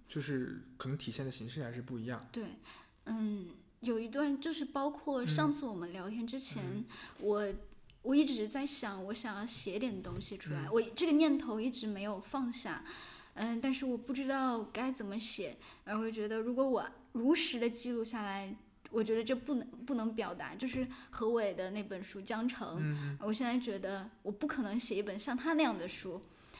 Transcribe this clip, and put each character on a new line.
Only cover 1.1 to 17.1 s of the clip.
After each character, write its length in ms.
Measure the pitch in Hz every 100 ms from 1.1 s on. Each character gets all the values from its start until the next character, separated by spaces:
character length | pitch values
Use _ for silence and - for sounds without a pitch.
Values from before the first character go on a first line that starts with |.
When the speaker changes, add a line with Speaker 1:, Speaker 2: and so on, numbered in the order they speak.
Speaker 1:
现 140 | 113
的 60 | 131
形 160 | - 113
式 160 | 147
还 80 | 123
是 100 | 120
不 160 | 127 120
一 60 | 117
样。 220 | 117 -
Speaker 2:
对， 140 | 240 208 - - - - _ -
嗯， 420 | 220 214 202 175 - - _
有 180 | 240 226
一 100 | 233
段 320 | 277 294 277
就 120 | 330
是 120 | 320
包 240 | 262 277 285
括 380 | 294 302 269 254
上 260 | - 302
次 140 | 294 254
我 80 |
们 180 | 190 175
聊 160 | 196 185
天 160 | 226 233
之 120 | 269
前， 240 | 262 226
Speaker 1:
嗯。 120 | 185 202
嗯。 60 | 247 - - -
Speaker 2:
我， 360 | 202 208 202 196 - - - -
我 120 | 254
一 100 | 285
直 220 | 294 233 214
在 180 | 269
想， 400 | 277 - 220 196 190
我 60 |
想 240 | 226 226 202
要 80 |
写 340 | 220 - 196 165
点 240 | 262 95
东 180 | 113 -
西 160 | - 196
出 180 | 156
来， 80 | 147 139
Speaker 1:
嗯。 60 |
Speaker 2:
我 80 | 226
这 240 | 226 -
个 80 | 330
念 240 | 302 311 277
头 240 | 240 220
一 100 | 247
直 160 | 247 214
没 180 | 196
有 160 | 208 196
放 320 | - 269 247
下。 320 | 233 196 151 - - - - -
嗯， 260 | - 226 233
但 140 | 269
是 100 | 262
我 140 | 269 233
不 160 | 254
知 120 | 262 269
道 360 | 269 262 233 208
该 180 | 214 262
怎 140 | 262
么 140 | 202 208
写， 360 | - - 175 - - -
然 100 | - 214
后 60 |
我 40 | 226
就 40 |
觉 140 | 220 208
得 140 | 220
如 140 | 233
果 120 | 247 269
我 220 | 220 - - -